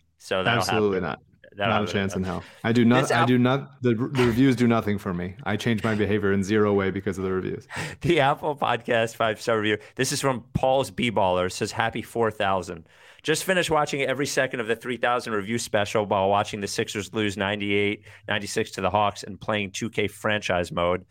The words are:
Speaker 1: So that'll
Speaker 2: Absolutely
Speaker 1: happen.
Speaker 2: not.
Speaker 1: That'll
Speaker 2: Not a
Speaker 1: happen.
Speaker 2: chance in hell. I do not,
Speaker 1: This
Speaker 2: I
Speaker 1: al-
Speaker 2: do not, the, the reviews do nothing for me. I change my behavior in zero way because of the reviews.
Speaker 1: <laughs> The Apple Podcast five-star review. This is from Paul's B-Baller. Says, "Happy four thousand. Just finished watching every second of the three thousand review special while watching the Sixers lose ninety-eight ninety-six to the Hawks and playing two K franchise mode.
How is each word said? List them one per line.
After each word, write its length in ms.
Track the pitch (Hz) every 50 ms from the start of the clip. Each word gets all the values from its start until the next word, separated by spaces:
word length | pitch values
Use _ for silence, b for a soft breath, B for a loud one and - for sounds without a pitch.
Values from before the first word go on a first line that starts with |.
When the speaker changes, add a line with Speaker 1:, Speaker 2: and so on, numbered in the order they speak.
| _ _ _ _
Speaker 1:
So 240 | - - 98 95 92
that'll 160 | 117 117 107
Speaker 2:
Absolutely 360 | 92 - 92 90 104 101 95 92
Speaker 1:
happen. 80 | 90 76
Speaker 2:
not. 100 | - - _ _ _ _ - - -
Speaker 1:
That'll 160 | 98 98 98 107
Speaker 2:
Not 20 |
a 80 | 107 104
Speaker 1:
happen. 60 | 87 95
Speaker 2:
chance 200 | 101 98 98 92
in 80 | 95 92
hell. 200 | 92 87 90 B B B B
I 100 | B 113
do 120 | 113 120 117
not, 160 | 117 123 131
Speaker 1:
This 80 | 143 -
Speaker 2:
I 100 | - -
Speaker 1:
al- 60 | 165
Speaker 2:
do 100 | 131 127 123
not, 440 | 123 123 135 139 139 - - -
the, 120 | 123 123 113
the 300 | 107 127 - 139 127 123
reviews 300 | 120 107 120 139 135 123
do 140 | 110 123 117
nothing 300 | 117 113 104 104 104 92
for 140 | - 101
me. 220 | 87 87 87 90 90 - -
I 120 | 98 107
change 260 | 110 - 120 117 104
my 120 | - 113 110
behavior 360 | 104 101 95 107 104 101 98
in 120 | 98 98 95
zero 280 | 95 110 107 104 104 101
way 160 | 98 95 95
because 280 | 90 98 - 104 85 95
of 60 | 95
the 80 | 92
reviews. 340 | 92 92 92 101 - - - - B B 156
Speaker 1:
<laughs> 160 | 147 B B
The 180 | - 143 175 151
Apple 340 | 135 139 151 - 175 156 143
Podcast 640 | 139 120 113 120 117 - - 120 113 113 113 -
five-star 420 | - 117 110 107 - - 120 113 110
review. 200 | 104 107 104 101 B B B
This 160 | B 127 -
is 80 | 147 131
from 240 | - 135 127 107 - - -
Paul's 360 | - - 131 131 139 127 -
B-Baller. 580 | - - 123 120 95 110 98 92 90 90 90 92
Says, 220 | - - 117 98
"Happy 300 | - 117 113 113 113 117
four 280 | - - - 117 113 110
thousand. 560 | 107 - 101 98 98 92 87 87 87 80 80 B B B B B B B
Just 220 | B 147 160 - -
finished 240 | 190 190 180 160 -
watching 320 | 156 151 147 - 151 139
every 240 | 135 127 131 131 143
second 340 | 135 - 143 131 131 - 123
of 80 | 110 110
the 80 | 113
three 200 | 117 - 123 123 117
thousand 340 | 127 120 123 120 113 120
review 260 | 110 104 95 107 117 113
special 460 | - - - 104 101 - - 110 104
while 220 | 98 107 98 95 98
watching 320 | 101 101 107 - 113 104
the 80 | 101 98
Sixers 440 | - - 107 - - 107 92 92 113
lose 220 | 110 107 101 95
ninety-eight 680 | 104 98 98 107 104 101 104 101 101 104 101 104 - B B B B B 104
ninety-six 420 | 104 107 101 98 - 113 107 -
to 80 | - 98
the 80 | 95 90
Hawks 320 | 101 104 104 101 - - -
and 160 | - 95 -
playing 320 | - - 110 104 101 95
two 180 | 98 - - 110
K 160 | - 113 104
franchise 640 | 95 - - - 110 104 107 - - 92 87 87 -
mode. 340 | 80 87 85 87 90 92 90 _